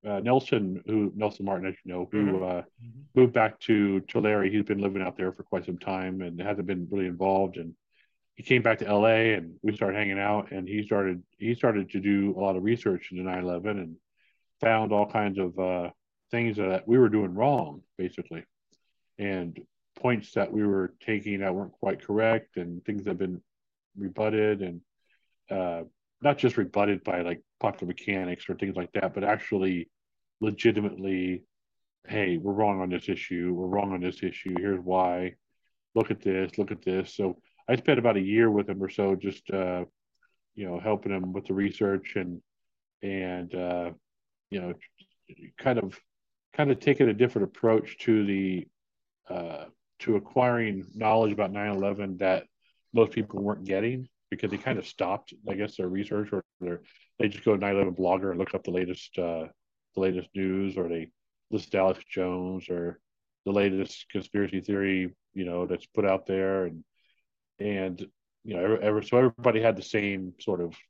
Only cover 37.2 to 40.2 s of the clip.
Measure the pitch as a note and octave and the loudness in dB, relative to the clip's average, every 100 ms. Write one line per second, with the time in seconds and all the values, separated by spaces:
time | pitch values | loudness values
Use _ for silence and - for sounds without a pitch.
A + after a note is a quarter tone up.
37.2 | F#2+ F2 _ _ - B2+ - B2+ A#2 G#2 | -4 -4 _ _ -2 0 4 4 4 2
38.2 | F#2+ A2 A2+ G#2 G2+ G2 F#2+ - G2 F#2+ | 2 4 6 4 0 -4 -6 0 0 0
39.2 | G2 F#2 - G2 F#2 F2+ F2 _ _ _ | -2 -8 -6 -4 -2 -4 -6 _ _ _